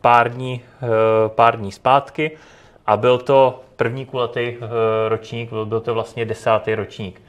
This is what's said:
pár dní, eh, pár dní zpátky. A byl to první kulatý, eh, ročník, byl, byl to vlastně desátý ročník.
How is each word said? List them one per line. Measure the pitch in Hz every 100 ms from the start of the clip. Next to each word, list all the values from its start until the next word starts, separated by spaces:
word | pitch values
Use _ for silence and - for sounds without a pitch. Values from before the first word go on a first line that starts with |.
pár | 123 120 117
dní, | 123 127 127 - -
eh, | 123 110 110 110 110
pár | - 117 113
dní | 101
zpátky. | - 127 135 139 - 151 151 - - - _ -
A | 107
byl | 123 123
to | 123 139 131 123 - _
první | 117 127 131
kulatý, | 131 117 123
eh, | 120 120 113 117 113 110 110
ročník, | 110 - 117 117
byl, | 110 107
byl | 113
to | 113
vlastně | 113 110 -
desátý | 113 107 - 110 -
ročník. | 110 98 - 101 -